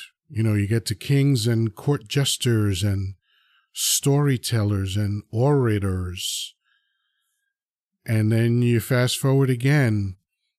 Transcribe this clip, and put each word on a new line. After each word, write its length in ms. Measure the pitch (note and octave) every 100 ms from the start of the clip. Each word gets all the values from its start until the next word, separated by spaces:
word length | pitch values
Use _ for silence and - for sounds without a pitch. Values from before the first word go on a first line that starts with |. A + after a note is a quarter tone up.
| - _ _
you 140 | G#2+
know, 120 | A2+
you 120 | G#2 G2+
get 180 | A2+ -
to 80 |
kings 520 | G#2 - B2+ C#3 C3 A2
and 280 | A#2 A2+
court 340 | - - C#3+ -
jesters 720 | C#3+ C#3 - B2 A2+ G#2 F#2
and 320 | G2+ G2 F#2+ F#2+ _ _ _ _ _
storytellers 1200 | - - - C#3 C#3 C#3+ A#2+ - A2+ G#2 G2+ F#2+ G2
and 260 | G#2 G#2 -
orators. 1200 | A2+ C3 D3 A#2+ G#2 F#2+ F#2 F2+ F2+ - - - - _ _ _ _ _ _ _ _ _ _ _ _ _ _
And 280 | - A2 G#2+
then 300 | A2+ A#2 A#2+
you 180 | A#2+ A#2
fast 380 | - B2+ B2 -
forward 300 | C3+ C3+ C3+
again 680 | B2+ C3 D3 B2 G#2+ G2 F2+ _ _ _